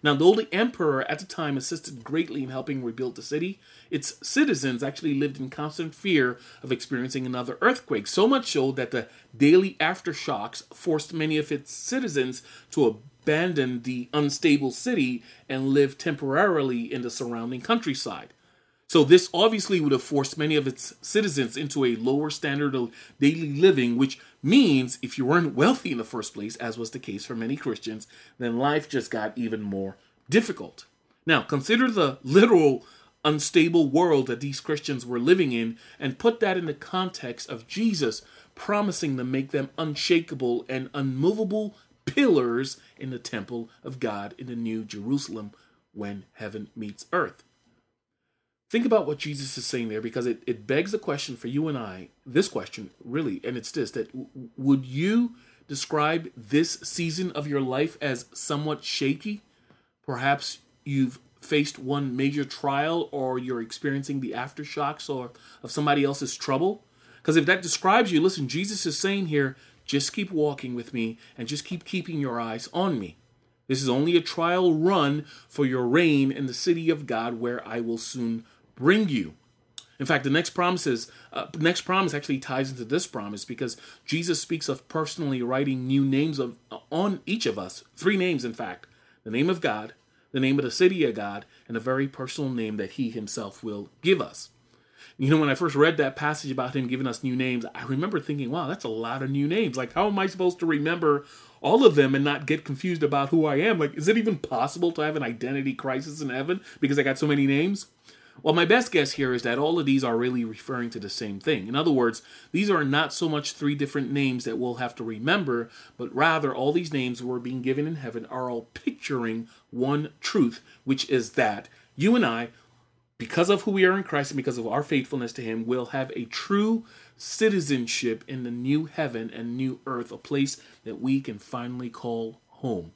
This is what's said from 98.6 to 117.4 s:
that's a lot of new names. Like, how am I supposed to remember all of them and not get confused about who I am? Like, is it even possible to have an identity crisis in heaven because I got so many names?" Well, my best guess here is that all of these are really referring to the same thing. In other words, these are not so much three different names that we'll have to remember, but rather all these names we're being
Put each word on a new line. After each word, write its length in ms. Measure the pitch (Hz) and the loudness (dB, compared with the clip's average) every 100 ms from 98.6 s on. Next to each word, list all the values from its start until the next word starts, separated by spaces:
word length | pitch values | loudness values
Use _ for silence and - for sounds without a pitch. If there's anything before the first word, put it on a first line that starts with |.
| 143 | -4
that's 160 | 196 | -6
a 60 | 120 | -6
lot 320 | 110 117 131 | -4 -4 -4
of 80 | 135 | -2
new 180 | 139 143 | 0 0
names. 300 | 196 196 127 | 0 0 -2
Like, 160 | 123 | -4
how 140 | 165 208 | 0 0
am 100 | 196 | 2
I 80 | 190 | -2
supposed 320 | 190 180 175 | 0 0 0
to 60 | 165 | 0
remember 600 | 147 151 175 160 143 - - - _ | 0 0 2 2 2 -2 -20 -20 _
all 240 | 135 226 262 | 4 8 8
of 80 | |
them 220 | 147 135 139 | 8 4 4
and 100 | 143 | 2
not 220 | 143 143 | -2 -2
get 180 | 151 - | -2 -2
confused 380 | 135 185 170 | -6 -4 0
about 260 | 147 143 135 | 0 2 2
who 160 | 165 156 | 2 4
I 120 | 139 | 2
am? 200 | 202 190 | 2 2
Like, 160 | 147 | 0
is 140 | 143 160 | 0 2
it 100 | 226 | 4
even 220 | 220 170 | 2 -2
possible 520 | - 120 139 170 170 | -2 -2 -2 0 -2
to 80 | 160 | 0
have 140 | 151 151 | -2 -2
an 60 | |
identity 540 | 123 117 120 139 135 - | -4 -4 -4 -2 -4 -4
crisis 460 | 135 131 151 151 | -4 -4 -6 -8
in 80 | 139 | -6
heaven 320 | 127 143 185 - - | -4 -2 -4 -6 -2
because 180 | 139 143 | 2 2
I 60 | |
got 160 | 135 135 | 2 2
so 80 | 151 | 2
many 180 | 143 139 | 4 4
names?" 400 | 139 175 202 - _ - - - - | 4 2 -2 -8 _ -20 -20 -20 -2
Well, 140 | 160 160 | 2 4
my 100 | 170 | 6
best 260 | 233 240 | 4 4
guess 200 | 170 139 | 0 0
here 200 | - 131 | 0 -2
is 120 | 123 | 0
that 160 | 117 123 | 0 0
all 180 | 151 170 | 2 2
of 80 | 135 | 4
these 180 | 135 | 2
are 140 | 127 117 | 2 0
really 260 | 123 123 | 0 0
referring 460 | 113 107 - 127 117 | -4 -8 -8 -6 -6
to 100 | 113 | -8
the 80 | 98 | -10
same 320 | - 107 98 | -8 -8 -4
thing. 280 | 156 139 95 | -2 -2 -2
In 80 | 139 | 0
other 160 | 156 | 2
words, 320 | 135 120 113 - - - | 4 4 0 -16 -20 -6
these 160 | 170 208 | -2 2
are 160 | 180 | 2
not 300 | 139 143 156 | 2 0 0
so 160 | - 165 | -2 -2
much 240 | 151 143 | -2 -4
three 220 | - 147 143 | -4 -2 -2
different 360 | 139 151 120 | -2 -2 -2
names 320 | 139 139 127 117 | 0 0 0 -4
that 120 | 113 | -4
we'll 180 | 123 120 | -4 -4
have 200 | 123 - | -6 -6
to 80 | |
remember, 640 | 113 110 131 202 147 120 117 - - - | -8 -4 0 0 0 -2 -4 -14 -20 -12
but 160 | 123 127 | -8 0
rather 380 | 160 160 143 | 2 2 0
all 200 | 127 135 | 0 0
these 180 | 165 165 | 0 -2
names 300 | 147 127 120 | -2 -2 -4
we're 160 | 123 | -6
being 240 | 123 | -6